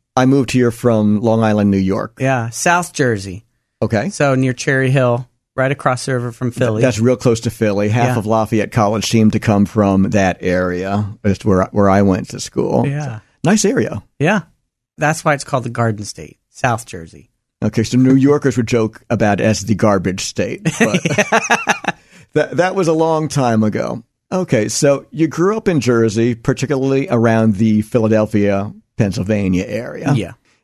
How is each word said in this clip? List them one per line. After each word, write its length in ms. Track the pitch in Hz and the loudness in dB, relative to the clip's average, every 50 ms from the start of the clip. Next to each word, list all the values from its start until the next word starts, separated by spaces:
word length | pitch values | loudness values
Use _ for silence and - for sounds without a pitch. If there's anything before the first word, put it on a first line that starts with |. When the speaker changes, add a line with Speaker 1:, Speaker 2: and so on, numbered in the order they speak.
| _ _ - | _ _ -2
Speaker 1:
I 100 | 127 127 | 2 2
moved 260 | 131 135 143 127 - - | 4 4 2 2 2 2
here 180 | 127 120 120 | 2 2 2
from 500 | 113 - - 120 113 110 107 104 104 104 | 0 0 0 2 2 4 4 2 2 2
Long 220 | 120 113 110 113 113 | 2 2 2 2 2
Island, 280 | 107 107 104 101 101 98 | 2 2 2 4 4 4
New 60 | 98 | 2
York? 400 | 95 92 98 107 107 - _ - | 2 0 0 -2 -4 -6 _ -4
Speaker 2:
Yeah, 300 | 131 135 135 120 113 117 | -2 -2 0 -2 -4 -6
South 420 | 117 - - 180 170 180 170 - - | -6 -4 0 0 0 0 -2 -4 -4
Jersey. 520 | - 143 123 113 98 95 98 92 107 - _ _ _ _ _ _ - | -2 0 0 0 -2 -6 -8 -12 -14 -16 _ _ _ _ _ _ -4
Speaker 1:
Okay. 300 | 110 110 117 104 123 196 | -4 -2 0 -2 -2 -2
Speaker 2:
So 260 | - - 147 139 135 | -2 -2 0 0 2
near 160 | 131 131 131 123 | 2 0 0 -2
Cherry 380 | - - 151 139 131 131 131 135 | -4 -2 -2 0 0 0 2 2
Hill, 360 | 139 127 123 120 120 127 - _ _ _ _ _ | 2 2 2 0 -2 -4 -8 _ _ _ _ _
right 160 | - 131 135 139 | -4 -2 -2 -2
across 320 | - - 139 127 120 - | -2 -2 -2 -2 -2 -4
the 60 | 139 131 | -4 -4
river 160 | 123 120 123 | -4 -4 -6
from 220 | 113 - 127 120 - | -8 -6 -6 -6 -4
Philly. 300 | - 127 117 110 107 127 | -2 -2 -2 0 0 0
Speaker 1:
That's 180 | 127 113 107 | 0 2 2
real 160 | 113 123 127 | 2 2 2
close 240 | - - 127 113 113 | 2 2 0 0 0
to 100 | - 117 | -2 -6
Philly. 380 | - - 110 107 101 104 104 104 | -4 -2 -2 0 0 0 0 0
Half 220 | 110 123 117 123 123 | 0 2 2 0 0
Speaker 2:
Yeah. 40 | 117 | 0
Speaker 1:
of 80 | 101 | -2
Lafayette 440 | 107 113 110 107 - 113 107 98 - | 0 0 0 0 0 0 -2 -2 0
College 360 | - 120 107 101 110 104 - - | 0 0 0 2 0 -2 -2 0
seemed 240 | - 113 110 107 107 | 2 4 4 4 2
to 80 | 110 | 2
come 260 | - - 104 101 101 | 0 2 2 2 2
from 440 | - - 110 101 98 95 95 98 - | 2 2 2 2 2 2 2 2 2
that 260 | - 104 95 92 85 - | 2 0 0 0 -2 -2
area. 680 | - 90 90 92 90 90 90 90 92 98 101 104 107 101 107 - - | -2 -2 -2 0 0 -2 -4 -4 -4 -4 -4 -4 -4 -4 -8 -4 -2
That's 220 | 104 92 - - | -2 -2 0 0
where, 200 | 110 95 90 92 - - | 0 2 2 0 0 0
where 180 | 104 101 98 | 2 2 4
I 120 | 95 101 101 | 4 4 4
went 260 | 98 92 - - - | 4 2 0 -2 -6
to 80 | - - | -10 -12
school. 460 | - - - - - - - 131 120 | -12 -8 -6 -4 -2 0 0 0 0
Speaker 2:
Yeah. 180 | 143 139 147 151 131 110 110 | -2 -4 -6 -8 -10 -12 -12
Speaker 1:
So, 20 | - _ _ _ - | -16 _ _ _ 0
nice 220 | 160 208 208 - | 2 2 2 2
area. 380 | 196 269 247 208 - - 104 - _ _ - | 2 0 0 -2 -4 -6 -10 -12 _ _ -2
Speaker 2:
Yeah. 220 | 139 165 220 202 - _ _ _ _ _ _ _ _ _ _ - | 0 0 0 0 -2 _ _ _ _ _ _ _ _ _ _ -4
That's 260 | 139 147 160 160 - | -2 -2 -2 -2 -2
why 80 | 165 147 | -2 -2
it's 80 | 139 - | -2 -4
called 220 | - - 123 117 | -4 -4 -4 -4
the 60 | 123 | -4
Garden 340 | 117 120 117 113 107 104 104 | -4 -2 -2 -2 -2 -4 -8
State, 340 | - - - 78 71 - _ _ _ | -12 -14 -16 -18 -18 -20 _ _ _
South 340 | _ - - 127 117 113 - | _ -4 -2 -2 -2 -2 -6
Jersey. 440 | - - 87 82 82 - - - _ _ _ _ _ _ - 101 | -10 -16 -16 -16 -16 -20 -20 -20 _ _ _ _ _ _ -6 -6
Speaker 1:
Okay, 180 | 104 - 120 110 | -2 0 0 0
so 140 | - - | 2 2
New 180 | 127 127 131 131 | 4 4 6 6
Yorkers 420 | 135 131 143 147 143 - 139 117 127 | 6 4 4 4 2 2 0 0 0
would 80 | 113 | -2
joke 360 | 107 120 117 110 107 - - _ - | 0 0 0 0 -2 -4 -8 _ -4
about 320 | 117 98 113 104 101 92 | -2 0 2 2 2 2
it 40 | - | 2
as 180 | 110 107 - 95 | 0 0 0 -2
the 100 | 92 107 | -2 0
garbage 460 | 90 120 107 101 95 87 95 92 95 | 2 2 2 2 2 0 -2 -4 -4
state. 420 | - - - - 92 - - - - | -6 -8 -6 -4 -6 -4 -6 -6 -6
Speaker 2:
<laughs> 140 | 165 - - | -4 -2 0
Speaker 1:
But 220 | 226 220 202 180 - | 0 0 0 -2 -2
Speaker 2:
Yeah. 360 | 165 151 - 196 - 220 220 - - 240 - - - - - - - - - _ _ - - - _ - | -2 -2 -2 -2 0 0 -2 0 0 -2 -2 -2 -2 -4 -4 -6 -8 -10 -10 _ _ -20 -20 -14 _ -2
Speaker 1:
that, 220 | 151 147 151 165 156 | -2 -2 0 0 0
that 160 | 180 185 185 | 0 0 0
was 140 | 190 180 160 | 0 0 0
a 40 | 160 | 2
long 360 | 160 160 165 160 156 156 147 | 2 2 0 0 0 -2 -2
time 340 | - 143 131 123 113 107 110 | -2 0 0 2 2 2 2
ago. 420 | 107 92 - - - - - - _ _ _ _ - | 0 0 -2 -4 -6 -6 -10 -12 _ _ _ _ -6
Okay, 380 | - 185 185 - 135 113 107 107 | -4 -4 -2 0 0 0 0 0
so 380 | - - 151 143 139 135 - _ | -2 0 2 2 2 0 -2 _
you 180 | - 147 165 151 | -4 -2 -2 -2
grew 280 | 123 160 170 196 220 | 0 0 0 0 -2
up 100 | 220 - | -2 -2
in 140 | 202 175 143 | 0 0 0
Jersey, 540 | 104 123 120 117 113 113 98 113 113 123 120 | 2 2 2 2 2 2 2 0 0 0 0
particularly 760 | 117 - - 131 - 135 120 143 131 135 135 135 135 135 - | -2 -2 -2 -2 -2 -2 -4 -2 -2 0 0 0 0 0 0
around 480 | 123 117 113 117 113 113 113 113 101 | 0 2 2 4 4 4 2 2 2
the 260 | 92 113 110 107 107 104 | 2 2 2 2 2 0
Philadelphia, 920 | - - 120 110 107 110 107 107 104 - 104 101 101 98 98 101 104 98 110 - _ _ | 0 0 0 2 2 2 2 2 0 0 0 0 0 0 -2 -4 -6 -10 -16 -20 _ _
Pennsylvania 680 | - 113 98 87 - 92 101 107 104 101 92 95 90 - | -2 -2 -2 -2 -2 -2 -2 -2 0 0 0 0 -2 -2
area. 460 | - 107 110 123 139 151 - - - 147 | -4 -6 -8 -8 -10 -12 -6 -4 -2 -2
Speaker 2:
Yeah. 180 | 113 92 82 - _ _ _ _ _ | -2 -2 -6 -10 _ _ _ _ _